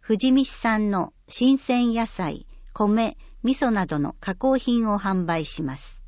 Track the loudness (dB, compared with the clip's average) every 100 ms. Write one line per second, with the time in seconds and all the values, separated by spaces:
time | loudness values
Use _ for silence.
0 | 0 0 4 4 2 -2 -2 0 0 0
1 | -4 _ _ 0 2 2 2 2 2 0
2 | -4 -4 -6 -6 -14 -20 -18 0 2 4
3 | 0 -4 -20 -4 -2 2 2 2 0 -2
4 | -2 -4 -8 0 2 2 2 0 2 0
5 | 0 0 0 -2 -4 -4 -6 -6 -14 -18